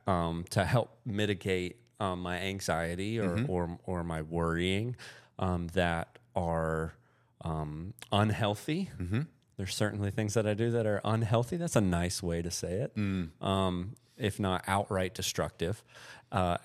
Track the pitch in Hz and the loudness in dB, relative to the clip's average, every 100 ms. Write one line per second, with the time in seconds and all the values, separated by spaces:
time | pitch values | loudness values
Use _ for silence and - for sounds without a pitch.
0 | - 87 82 82 85 104 92 120 - - | 0 2 2 -2 0 2 4 4 2 -6
1 | 127 101 104 95 98 92 90 - _ - | -4 0 0 0 0 0 -2 -8 _ -4
2 | 98 90 90 87 95 98 - 80 85 87 | -2 -2 -2 -2 -4 -4 0 0 0 -2
3 | 101 113 95 87 131 90 85 85 - 90 | -2 0 0 0 0 0 -2 -4 -4 -4
4 | 85 80 78 82 82 82 90 95 120 123 | -2 -4 -2 0 2 2 2 2 -2 -6
5 | - - - - 92 87 85 90 87 82 | -14 -20 -18 -4 0 0 0 2 2 0
6 | - - _ 92 85 82 80 80 82 - | -4 -12 _ -2 0 0 0 0 -2 -8
7 | _ _ _ _ 82 80 76 76 92 - | _ _ _ _ -6 -4 -6 -8 -10 -14
8 | - 101 107 98 104 104 - 160 180 - | 0 2 4 2 0 0 -2 -2 -4 -6
9 | 87 110 160 _ _ - 92 - 107 104 | -2 -2 -2 _ _ -8 -6 0 0 0
10 | 101 101 107 113 104 104 117 117 107 104 | -2 0 2 2 2 2 2 2 2 0
11 | - 113 110 117 120 175 170 120 95 85 | 2 0 4 2 2 -2 2 4 4 4
12 | 87 - 90 85 85 - 85 95 143 110 | 0 -2 -2 -2 -2 -4 -2 -2 -2 -2
13 | 101 95 82 - 98 95 92 87 95 - | -2 -2 -4 -4 0 2 2 0 -6 -10
14 | _ - 101 - 98 90 - 98 101 98 | _ -4 -2 0 0 0 2 0 2 0
15 | 92 - - - 78 - 82 107 - - | 0 -2 -4 -2 -4 -2 -4 -4 -10 -20
16 | - - _ 98 90 87 | -20 -20 _ 0 2 0